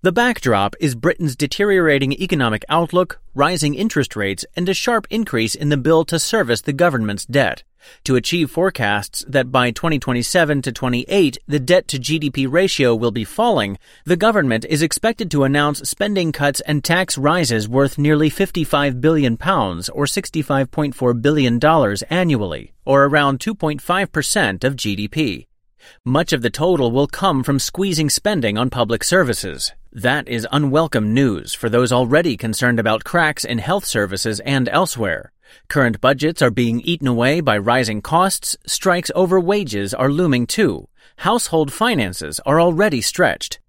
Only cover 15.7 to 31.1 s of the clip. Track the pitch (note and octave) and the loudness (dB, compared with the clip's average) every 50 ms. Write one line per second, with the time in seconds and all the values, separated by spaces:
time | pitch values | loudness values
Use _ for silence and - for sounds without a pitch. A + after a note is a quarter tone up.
15.7 | D3 - - - - _ G3+ G#3 G#3 G3 F3 D#3+ D3 - C#3+ C#3+ C3+ - - - | -2 -4 -6 -10 -4 _ -2 -2 0 0 0 -2 -2 0 0 0 0 -2 -4 -2
16.7 | D3+ D3 - - E3 F3+ F#3 F3+ - - C3 C#3+ D#3+ F3+ E3 B2 A#2+ A2 G#2+ G#2 | -2 -2 0 0 0 0 0 -2 -4 -2 0 0 2 2 0 0 0 -2 -2 0
17.7 | A#2+ C3 C#3 C3+ - - C#3+ D3 D#3 D3 D#3 D#3 - - G3+ F#3+ - F3 D#3 - | 2 2 2 2 0 0 2 2 4 4 4 2 2 0 -4 -2 0 -4 -2 0
18.7 | - D3 C#3+ C#3+ C3 B2 B2 D#3 E3 D#3 C#3+ B2 A#2 A2+ - E3+ G3 E3 A2+ F#2+ | 0 0 0 0 -2 0 2 2 4 4 2 2 0 0 -2 0 0 0 0 -2
19.7 | F2 E2+ F2 - - - C#3+ C#3 - - F3 - - D#3+ C#3+ - C#3+ C3+ C3+ B2+ | -2 -6 -8 -8 -4 -4 -4 -2 -2 -4 -6 -6 -4 -6 -2 0 0 0 0 -2
20.7 | - - D3+ D3 C3 - C3 B2 A#2+ A#2+ A2 C#3+ D3+ D3+ C3+ B2 A#2 A#2+ B2+ D3+ | -2 -4 -4 -4 -2 0 0 0 0 2 2 2 2 4 2 2 2 4 4 4
21.7 | D#3+ E3 C3+ G#2 G2+ F#2+ - - D#3 F3 F#3 E3+ D3 A#2 G#2 F#2 D#2 C2+ A1 - | 4 4 4 2 0 -2 -4 -4 -2 0 2 2 2 0 0 -4 -6 -8 -12 -16
22.7 | - _ _ - C3+ C#3 C#3 C#3+ C#3+ D3+ C#3+ C#3 C3+ C3 - A3 A3+ - - D#3 | -20 _ _ 2 4 4 4 4 4 4 2 2 0 0 -4 -6 -6 -4 -4 -4
23.7 | D3+ C3+ - - F3 F#3+ G3 - - D#3+ D3 - - G#3+ E3+ A2 F#2+ F2 - C3 | -4 -4 -4 -2 -2 0 0 -2 -2 -4 -4 -2 0 0 0 0 0 0 -2 -4
24.7 | C#3 B2+ - G#2+ G2+ F#2+ G#2 G2+ - D3+ D#3 B2 F2+ C#2 - _ _ _ _ _ | -2 -2 -4 -4 -4 -4 -6 -6 -2 -2 -2 -2 -2 -6 -12 _ _ _ _ _
25.7 | _ _ _ - - _ _ B2 B2+ D3 F3 - - C#3 A#2 A#2+ - - D3+ F3+ | _ _ _ -20 -20 _ _ 0 0 0 2 0 -2 0 0 -2 -2 0 0 2
26.7 | F#3 D#3+ C3+ A#2 A#2 C3 C#3+ C#3+ - - - G3 D#3+ C3+ B2+ - C#3+ C#3 - - | 2 2 2 2 2 2 0 0 -2 -2 -2 0 0 0 0 0 0 0 -2 -4
27.7 | - - F#3+ G3+ F3 D3+ D#3+ C#3+ - - - G#3 G#3+ F3 B2 G#2+ G2+ G#2+ B2 C3 | -4 -2 -2 -2 0 0 0 0 0 0 0 0 0 0 0 -2 0 0 -2 -2
28.7 | - B2+ A#2+ G#2+ A#2 G#2+ - - F3 F#3+ F3 B2+ A2 - - F#2+ D2+ C2+ - - | 0 -2 -2 0 0 -2 -2 2 2 2 2 2 0 -4 -4 -8 -8 -6 -8 -8
29.7 | - - - - - - F#2+ B2 C3+ D3+ C3 - A#2+ A#2 A2 - - C#3+ D3+ C#3 | -8 -10 -20 -18 -14 -4 -2 -2 -2 -2 -4 -4 -6 -6 -4 -2 -2 0 0 2
30.7 | C3 D3+ E3 D#3 - B2 G#2+ G#2+ | 2 2 0 2 0 0 0 2